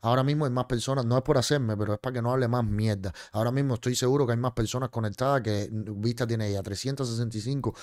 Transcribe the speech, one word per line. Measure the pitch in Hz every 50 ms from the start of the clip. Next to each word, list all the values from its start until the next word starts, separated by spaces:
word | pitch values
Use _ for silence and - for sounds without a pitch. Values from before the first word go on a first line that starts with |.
Ahora | - 113 123 131 131
mismo | 139 147 151 156
hay | 131
más | 123 127 120
personas, | - 127 117 - - 135 135 120
no | 113 120 131
es | -
por | - 151 131
hacerme, | 117 - 147 143 127 110 107 101
pero | 107 101 104
es | -
para | - 131 127
que | 123
no | 113 120
hable | 127 131 127 117
más | 120 123 117
mierda. | 107 101 104 110 110 104 98 95 98 82 - - -
Ahora | - 110 113 120
mismo | 127 135 143 139 120
estoy | 104 - 123 123
seguro | - 127 123 135 143 139
que | 117 120
hay | 117
más | 123 123 117
personas | - 113 104 - 127 131 120
conectadas | - 117 110 107 101 - 127 135 143 135
que | 110 110 104 104 104 -
vistas | - 107 104 104 104 101 104 120 120 120 131 113
tiene | 117 110 107 104
ella, | 101 98
trescientas | 95 95 101 - - 131 135 135 135 120
sesenta | 113 117 120 113 107 107
y |
cinco | 101 123 139 139 - 110 - -